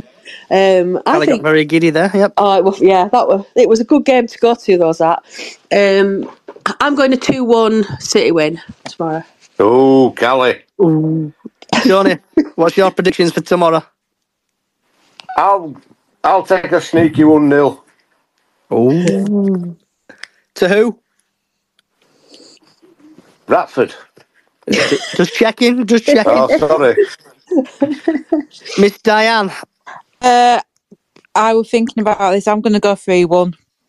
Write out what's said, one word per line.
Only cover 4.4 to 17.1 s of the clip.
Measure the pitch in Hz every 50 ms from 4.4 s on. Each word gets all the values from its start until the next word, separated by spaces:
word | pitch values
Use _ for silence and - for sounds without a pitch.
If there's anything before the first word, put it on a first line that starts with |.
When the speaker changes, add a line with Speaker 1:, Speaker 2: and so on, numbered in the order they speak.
| - 233 233
Speaker 1:
to, | 233 - - 190 175
though, | 175 160 165
that. | - 165 160 170 - - _ - - - - - - _ -
Um, | - 202 202 196 196 196 196 196 196 190 127 - - _ _ - - - - - 196 -
I'm | 254 294 285
going | 277 277 262
to | 262
two | 254 - - 269 262 254
one | 226 233 226 226 220 220 220 202 - 143 -
City | - - - 214 - 123 165
win | 165 151 156 165 160 - - - _ -
tomorrow. | - - - 175 160 156 160 165 _ _ _ _ _ _ - 101
Speaker 3:
Ooh, | 104 120 131 135 135 135 135 131 117 -
Kelly. | - 117 117 131 131 127 123 - - _ _ _ -
Speaker 2:
Ooh. | 202 165 160 156 156 156 160 160 156 147 - _ - - _ _ - - - - -
Johnny, | 269 190 196 196 196 180 151 _ _ -
<laughs> | - 294 - -
what's | - 165 170 165
your | - 190 185
predictions | 180 - 180 180 175 - 180 170 160
for | 175
tomorrow? | 160 - 185 180 170 165 165 160 - _ _ _ _ _ _ _ _ _ _ _ _ _ _ _ _ _ _ _ _ _ _ _ _ _ _ _ - - - -
Speaker 3:
I'll, | 156 190 196 196 170 156 135 - _ _ _ _ _ _ _ _ -
I'll | 151 185 190 160
take | - 196 180 170 -
a | 175 170 156
sneaky | - - 165 170 156